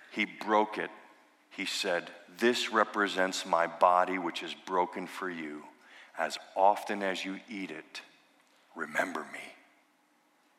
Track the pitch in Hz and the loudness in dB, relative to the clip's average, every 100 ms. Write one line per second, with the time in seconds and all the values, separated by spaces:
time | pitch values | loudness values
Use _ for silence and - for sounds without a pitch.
0 | - - 101 85 101 107 107 - 85 - | -10 -4 -4 -4 2 4 4 -2 -8 -10
1 | - - _ _ _ - 95 - 98 87 | -20 -20 _ _ _ -8 -6 -2 0 0
2 | - - - - 117 120 - 110 104 107 | -2 -12 -18 2 4 4 2 2 2 2
3 | 101 87 92 92 95 85 85 82 90 90 | 2 2 0 0 0 2 2 4 6 6
4 | 90 92 85 - 87 73 - 92 90 98 | 4 0 -4 -6 -8 -10 -2 0 0 -2
5 | 90 - 95 85 78 76 76 - - - | -8 -6 -6 -6 -8 -10 -14 -20 -20 -20
6 | - - 78 - - - 98 101 - 101 | -12 -4 -4 -4 -8 2 4 4 0 -2
7 | 98 90 92 98 - 104 90 78 - - | -2 -2 -6 -10 -10 -10 -8 -10 -14 -16
8 | - _ _ _ _ _ _ 82 78 76 | -18 _ _ _ _ _ _ -8 -4 -2
9 | 92 80 73 - - - _ _ _ _ | -2 -4 -8 -12 -16 -18 _ _ _ _
10 | _ _ _ _ _ | _ _ _ _ _